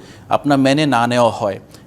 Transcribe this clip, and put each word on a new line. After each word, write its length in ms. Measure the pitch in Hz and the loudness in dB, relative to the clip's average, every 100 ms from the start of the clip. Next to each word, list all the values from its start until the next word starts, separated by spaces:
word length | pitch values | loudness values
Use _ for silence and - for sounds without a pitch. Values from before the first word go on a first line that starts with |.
| - - - | -12 -18 -4
আপনার 280 | - 143 139 | -2 0 2
মেনে 280 | 135 143 151 | 2 0 0
না 220 | 120 120 | 0 0
নেওয়া 240 | 123 117 | 2 0
হয়। 280 | - 107 98 - - | 0 -6 -6 -14 -20